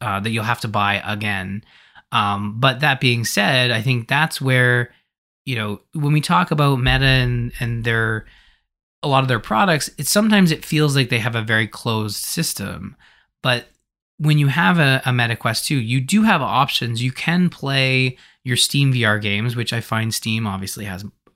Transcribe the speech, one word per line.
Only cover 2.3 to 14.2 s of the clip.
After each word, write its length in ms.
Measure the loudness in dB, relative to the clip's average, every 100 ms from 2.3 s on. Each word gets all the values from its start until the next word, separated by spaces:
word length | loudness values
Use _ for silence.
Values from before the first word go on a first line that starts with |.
| -2 -4 0
but 220 | 0 2
that 200 | 0 2
being 240 | 2 2
said, 460 | 0 0 2 2 2
I 120 | 0
think 260 | 0 -2 0
that's 320 | 0 0 -2
where, 520 | 0 4 4 2 0 -8 _ _ _ _ -8
you 80 |
know, 260 | -6 -4 -8 _
when 200 | -4 0
we 80 | 2
talk 300 | 2 0 2
about 300 | 2 2 2
Meta 240 | 2 2
and, 480 | 4 4 2 0 -4 -4
and 240 | -4 -2
their, 420 | 0 0 0 -2 -6 _ _ _ _ _ _ _
a 60 | 0
lot 140 | 0
of 60 | 2
their 100 | 0
products, 520 | 0 0 2 2 -2 -6
it's, 140 | -2
sometimes 400 | 2 4 6 6
it 140 | 2
feels 320 | -2 0 2 2
like 120 | 0
they 120 | 0
have 160 | -2 -4
a 60 |
very 260 | 0 0 0
closed 480 | -4 -4 -2 -4 -6
system. 800 | -6 -4 -4 -6 -8 -10 -12 -16 _ _ _ _
But 240 | -2 -2 -4 _ _ _ _
when 200 | _